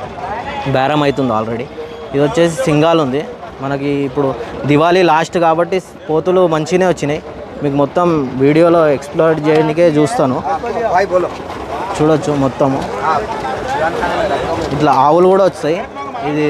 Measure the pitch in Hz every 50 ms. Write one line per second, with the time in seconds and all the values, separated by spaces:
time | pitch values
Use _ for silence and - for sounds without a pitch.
0 | - - - - - 185 - - - - - - - 139 131 131 131 139 151 151
1 | 147 143 127 143 135 123 110 110 110 113 117 113 131 - - - - - - -
2 | - - - 139 147 143 - 160 170 170 160 165 - 165 147 151 151 165 170 165
3 | 151 127 127 143 165 - - - - - - - 135 139 139 139 139 143 143 139
4 | 139 135 131 147 139 135 127 - - - - - - 131 147 143 160 175 175 185
5 | 185 160 156 160 165 - - 180 170 165 160 165 175 170 190 185 - - - -
6 | - - 151 160 156 175 180 185 185 170 160 156 156 147 180 180 185 180 160 -
7 | 151 143 151 170 - - - - - - - - 143 143 139 143 143 135 - 180
8 | 175 175 165 151 135 123 117 127 135 143 151 160 170 170 170 170 160 151 143 120
9 | - - - 165 160 165 160 156 147 156 151 156 156 156 151 165 175 170 147 147
10 | 151 143 - 254 143 131 127 240 - 185 196 196 - 233 - - 233 214 175 185
11 | 202 175 175 185 170 - - - - - - - - - - - - - - -
12 | 151 156 160 139 - 147 147 143 135 131 123 - 147 135 135 143 175 190 - 127
13 | 135 156 156 147 143 - - 139 - - - - - - - 151 156 165 170 160
14 | - 175 170 - 160 147 175 160 - 156 165 165 160 - 135 139 147 147 135 131
15 | 131 147 156 175 185 185 190 190 196 180 - - - 147 170 190 240 - - -
16 | - - 254 240 139 147 147 151 151 147